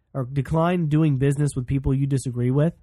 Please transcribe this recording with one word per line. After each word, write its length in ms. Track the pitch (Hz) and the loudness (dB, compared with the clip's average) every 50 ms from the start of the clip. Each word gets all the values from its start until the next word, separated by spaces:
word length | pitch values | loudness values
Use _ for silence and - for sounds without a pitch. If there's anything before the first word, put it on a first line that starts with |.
| _ _ - | _ _ -8
or 120 | 135 127 | -8 -8
decline 640 | 123 139 139 123 - 151 160 165 175 185 180 165 147 | -4 -4 -4 -2 0 0 0 2 2 0 0 0 0
doing 280 | 151 151 160 156 139 | 2 2 2 2 2
business 340 | 127 139 143 139 143 147 139 - | 2 2 0 2 2 0 -2 -2
with 100 | 135 123 | -4 -4
people 280 | - 135 135 139 147 135 | -2 -2 -2 0 0 0
you 120 | 135 139 | 0 0
disagree 460 | 139 139 131 - 131 117 120 123 123 | 0 0 -2 -2 -4 -4 -2 0 0
with?" 220 | 131 147 151 170 170 - | 2 2 2 2 0 -4